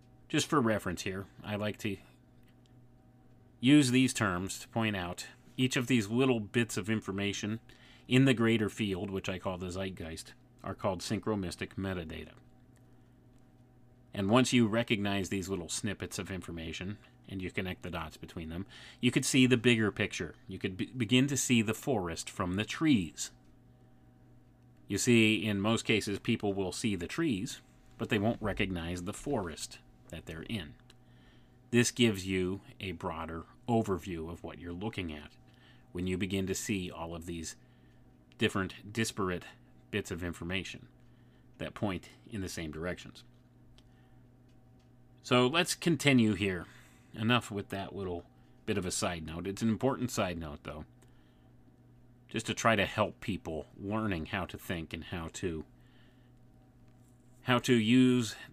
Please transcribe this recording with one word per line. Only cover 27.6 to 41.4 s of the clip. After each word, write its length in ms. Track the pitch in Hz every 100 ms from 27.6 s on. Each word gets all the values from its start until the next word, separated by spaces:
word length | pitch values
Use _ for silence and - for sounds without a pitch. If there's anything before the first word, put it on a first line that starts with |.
| - - - -
but 100 | -
they 100 | 110
won't 220 | 107 -
recognize 640 | 104 92 98 87 82 90
the 100 | 90
forest 680 | - - 131 87 76 - - - - -
that 160 | 82
they're 220 | - 80 -
in. 240 | 113 76 80 - - - - - - - - -
This 200 | 117 120
gives 360 | - 117 95 95
you 360 | 95 90 98 - -
a 120 | 95
broader 500 | 82 92 82 80 82 - - -
overview 600 | 113 104 87 - 82 80
of 120 | 85
what 160 | 87 78
you're 140 | 87
looking 400 | 87 110 107 85
at 200 | 76 76 - - - - - -
when 140 | 87 92
you 100 | 92
begin 300 | 95 98 -
to 80 |
see 360 | 95 - 98 90
all 240 | - 85
of 120 | 85 175
these 300 | 170 - - - - - - - - - -
different, 340 | 107 104 92 - 104
disparate 540 | 113 113 - 92 87 - - - - -
bits 200 | 107 -
of 140 | 87
information 600 | 87 80 85 95 - - - - - - - -